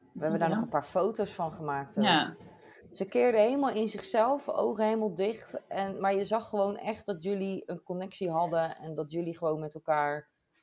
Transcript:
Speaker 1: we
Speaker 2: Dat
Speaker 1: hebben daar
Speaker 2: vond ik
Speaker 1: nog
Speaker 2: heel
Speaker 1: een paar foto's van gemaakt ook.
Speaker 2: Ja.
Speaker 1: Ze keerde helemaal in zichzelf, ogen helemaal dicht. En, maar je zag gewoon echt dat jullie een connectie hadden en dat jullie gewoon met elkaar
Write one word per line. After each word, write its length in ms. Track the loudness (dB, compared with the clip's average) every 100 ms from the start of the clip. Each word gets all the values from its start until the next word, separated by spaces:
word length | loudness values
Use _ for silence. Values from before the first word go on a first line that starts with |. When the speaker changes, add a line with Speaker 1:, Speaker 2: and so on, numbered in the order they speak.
Speaker 1:
we 200 | -16 -4
Speaker 2:
Dat 20 |
Speaker 1:
hebben 0 |
daar 80 | 0
Speaker 2:
vond 40 |
ik 80 | 2
Speaker 1:
nog 80 | 2 2
Speaker 2:
heel 80 |
Speaker 1:
een 60 | 0
paar 140 | 0
foto's 480 | 0 2 2 0 -4
van 180 | -2 -6
gemaakt 460 | -4 -4 -4 -4 2
ook. 60 |
Speaker 2:
Ja. 320 | 4 4 4 -6 -18 -20 -20 -20 -12
Speaker 1:
Ze 140 | -6 -2
keerde 320 | 2 4 6
helemaal 320 | 4 4 0
in 160 | 0 -2
zichzelf, 600 | -4 -2 2 4 2 -2
ogen 340 | 0 0 2
helemaal 320 | 2 2 0 0
dicht. 460 | -2 -2 -8 -12 -8
En, 340 | -4 -4 -2
maar 140 | 0 2
je 80 |
zag 260 | 2 -2 0
gewoon 280 | 0 0 0
echt 280 | -6 -6 -6
dat 180 | -6
jullie 400 | -2 -2 -2 -4 -6
een 180 | -10
connectie 460 | -8 -8 -8 -4 -2
hadden 480 | 0 0 0 0 -4
en 180 | -10 -6
dat 160 | -6
jullie 260 | -4 -4 -2
gewoon 220 | -2 0
met 140 | -4
elkaar 560 | -6 0 2 2 -2 -8 _ _ _